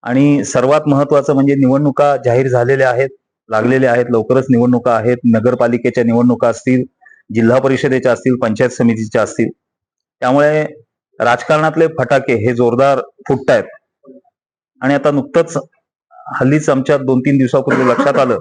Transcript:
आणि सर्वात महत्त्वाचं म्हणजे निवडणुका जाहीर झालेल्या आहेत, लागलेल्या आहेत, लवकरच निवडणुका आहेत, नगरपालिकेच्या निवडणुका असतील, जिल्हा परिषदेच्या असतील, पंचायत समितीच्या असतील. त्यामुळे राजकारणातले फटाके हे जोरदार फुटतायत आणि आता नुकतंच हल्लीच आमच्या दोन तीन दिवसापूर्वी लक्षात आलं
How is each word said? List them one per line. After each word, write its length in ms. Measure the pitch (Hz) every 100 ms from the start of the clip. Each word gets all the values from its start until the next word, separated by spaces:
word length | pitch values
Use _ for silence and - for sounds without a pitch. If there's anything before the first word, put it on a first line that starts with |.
आणि 420 | 117 127 143 143
सर्वात 360 | 107 131 127 151 147
महत्त्वाचं 460 | 139 143 147 135
म्हणजे 200 | 139 139
निवडणुका 600 | 139 131 135 147 131 143 139
जाहीर 240 | 127 120 135
झालेल्या 420 | 123 120 135 131
आहेत, 180 | 120 135 - _ _ _
लागलेल्या 420 | 110 120 131 131
आहेत, 140 | 120 123
लवकरच 360 | 117 107 131 131
निवडणुका 420 | 120 123 123 120
आहेत, 240 | 113 113 123
नगरपालिकेच्या 800 | 120 113 113 123 120 120 123 120
निवडणुका 440 | 117 117 120 117 120
असतील, 360 | 113 - 127 127 _ _ _ _
जिल्हा 240 | 110 113 127
परिषदेच्या 540 | 139 139 147 127 127
असतील, 240 | 117 131 123
पंचायत 340 | 120 107 127
समितीच्या 520 | 123 117 113 110 117
असतील. 260 | 104 - 113 - _ _ _ _ _ _
त्यामुळे 460 | 127 139 147 156 151 - _ _ _ _
राजकारणातले 680 | 117 123 - 156 156 160 160
फटाके 480 | 160 123 139 123
हे 200 | 120 110
जोरदार 440 | 120 123 120 139 135
फुटतायत 680 | - _ - 131 - 120 - - _ _ - - _ _ _ _ _ _
आणि 140 | 131
आता 160 | 143 147
नुकतंच 480 | 147 - 170 160 - - _ _ _ _
हल्लीच 560 | - - - 131 151 151
आमच्या 300 | 135 131 143
दोन 220 | 131 127
तीन 180 | 131 139
दिवसापूर्वी 460 | 127 139 135 135
लक्षात 340 | 127 120 143 139
आलं 200 | 131 107